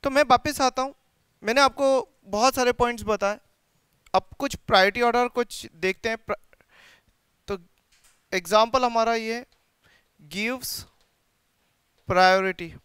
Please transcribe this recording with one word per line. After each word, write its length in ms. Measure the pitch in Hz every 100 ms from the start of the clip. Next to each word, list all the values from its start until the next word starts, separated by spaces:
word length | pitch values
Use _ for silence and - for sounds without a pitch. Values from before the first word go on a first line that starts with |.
| 277
तो 40 |
मैं 120 | 269 269
वापस 340 | 247 302 285
आता 200 | 262 254
हूँ, 120 | 269 - _ _ _ _
मैंने 180 | 202 247
आपको 260 | 277 269 277 262 - _ 196
बहुत 280 | 208 254 262
सारे 160 | 247
पॉइंट्स 300 | 240 240 240
बताए, 360 | 208 208 202 208 _ _ _ _ _ _ _
अब 160 | 190 - -
कुछ 160 | 277 -
प्रायोरिटी 440 | - 208 196 202
ऑर्डर 260 | 240 240 247
कुछ 360 | 247 240 - - 160
देखते 320 | 185 190 226
हैं। 80 | 226
प्र-, 160 | - - _ _ _ _ - _ _ _ _ _ -
तो 100 | - 87 _ _ _ _ _ _
एग्जांपल 520 | 190 175 214 226 254 247
हमारा 300 | 233 226 233
ये 300 | 220 233 247 _ _ _ _ _ _ _
gives 500 | 151 180 220 254 254 - - _ _ _ _ _ _ _ _ _ _ _ -
priority 600 | 180 185 190 190 180 170 151